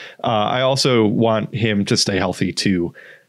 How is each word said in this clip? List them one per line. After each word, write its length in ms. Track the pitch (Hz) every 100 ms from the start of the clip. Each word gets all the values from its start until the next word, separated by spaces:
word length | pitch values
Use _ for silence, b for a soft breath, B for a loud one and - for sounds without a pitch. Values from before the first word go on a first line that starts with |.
| B B
Uh, 60 | 127
I 340 | 110 104 127
also 420 | 131 135 135 120 107
want 500 | - 113 110 - 120
him 300 | 113 101 98
to 100 | 98
stay 220 | - 95
healthy 340 | 92 - 95
too. 420 | - 104 90 85 B B B